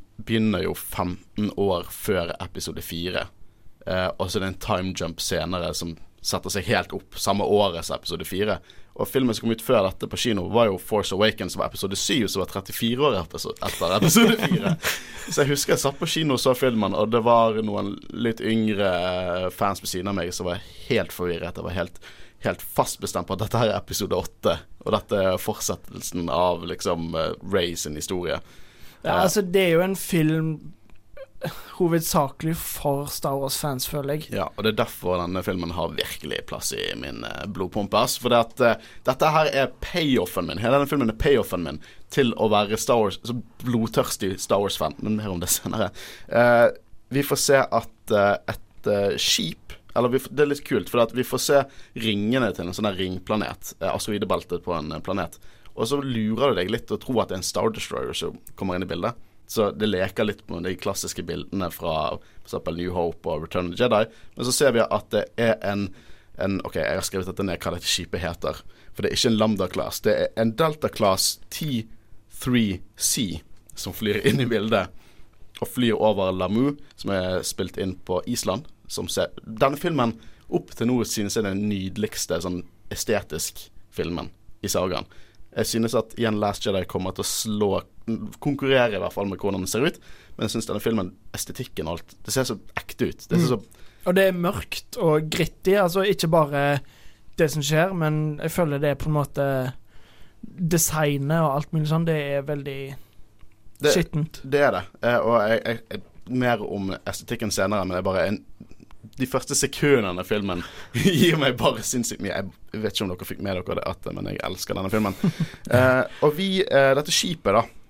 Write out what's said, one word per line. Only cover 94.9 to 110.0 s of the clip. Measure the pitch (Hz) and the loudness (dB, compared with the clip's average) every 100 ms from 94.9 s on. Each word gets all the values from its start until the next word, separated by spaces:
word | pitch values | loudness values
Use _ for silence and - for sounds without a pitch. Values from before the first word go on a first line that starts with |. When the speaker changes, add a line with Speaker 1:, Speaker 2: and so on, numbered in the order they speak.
| 247 | 0
Speaker 2:
og | 170 151 156 | 2 2 2
gritty, | 165 160 - 185 202 | 0 -2 0 2 4
altså | 180 185 196 | 4 4 2
ikke | 190 165 | 2 4
bare | 165 147 143 143 143 - - - - - - | 4 4 2 2 2 -2 -16 -20 -18 -8 0
det | 156 | 2
som | 151 | 2
skjer, | 139 156 185 | 2 4 4
men | 185 156 151 156 147 | 2 2 2 0 -2
jeg | 160 | -2
føler | 170 160 143 | 0 0 2
det | 147 | 0
er | 139 | 0
på | 156 | 0
en | |
måte | 151 139 - 139 135 127 131 - - - - - - | 0 0 -2 0 0 -2 -6 -14 -18 -18 -18 -20 -16
designet | - - 165 170 - 156 147 143 139 165 | -14 -4 0 2 2 2 2 2 2 2
og | 156 139 | 2 0
alt | 147 160 | -2 -2
mulig | 151 | 2
sånn, | 160 165 | 2 2
det | 156 | 0
er | 143 139 139 | 0 -2 -2
veldig | 147 139 135 135 131 - - - - - - - - | -4 -6 -8 -10 -12 -16 -18 -20 -18 -20 -18 -20 0
Speaker 1:
Det | 147 | 4
Speaker 2:
skittent. | 180 165 151 156 - | 4 2 -2 -4 -6
Speaker 1:
det | 135 143 | 0 4
er | 139 | 4
det. | 92 87 - | 2 -2 -2
Eh, | 117 120 | 2 2
og | 110 117 104 | 4 4 4
jeg, | 113 - | 2 0
jeg, | 113 - | -4 -6
jeg, | 104 - - - | -12 -12 -16 -6
mer | 127 123 113 | 0 2 2
om | 104 101 95 90 - | 0 -4 -4 -6 -6
estetikken | - - 117 107 | -8 -6 -4 -2
senere, | - 98 104 92 | 0 2 2 0
men | 90 | 0
det | |
er | 95 | 0
bare | 92 90 | 2 2
en, | 104 - - - - - - 110 - | -2 -8 -18 -16 -18 -18 -18 -12 -6
de | 127 | -2
første | 131 - 135 | -2 -2 0
sekundene | 127 - 147 135 | -2 2 6 6